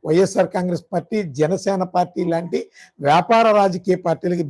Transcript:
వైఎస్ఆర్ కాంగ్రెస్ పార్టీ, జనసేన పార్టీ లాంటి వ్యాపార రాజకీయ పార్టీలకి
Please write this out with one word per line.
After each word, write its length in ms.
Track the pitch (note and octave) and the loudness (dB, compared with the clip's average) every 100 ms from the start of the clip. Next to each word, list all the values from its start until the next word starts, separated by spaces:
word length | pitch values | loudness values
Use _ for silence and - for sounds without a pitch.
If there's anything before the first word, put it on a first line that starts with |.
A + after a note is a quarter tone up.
| D#3 | 0
వైఎస్ఆర్ 440 | E3 F#3 - F#3 F#3+ | 2 2 0 0 -2
కాంగ్రెస్ 280 | F3+ E3 - | -4 -4 -6
పార్టీ, 260 | F3 F3 G#3+ F3 B2+ | -8 -4 -4 -4 -2
జనసేన 420 | D3+ F#3+ G3 G3 F3+ F3+ | -2 -2 -2 -4 -2 -2
పార్టీ 280 | F3+ - F3 | -2 -4 -4
లాంటి 260 | E3 F3 A#3 - - - - C#3+ | -4 -4 -6 -8 -16 -20 -4 2
వ్యాపార 360 | D#3+ F3 A3+ A3+ G#3 | 2 4 4 4 4
రాజకీయ 340 | G3 F3+ F3+ F3+ F3+ | 2 0 -2 -2 -2
పార్టీలకి 360 | D#3 F3 F3 D3+ | -2 -2 -4 -4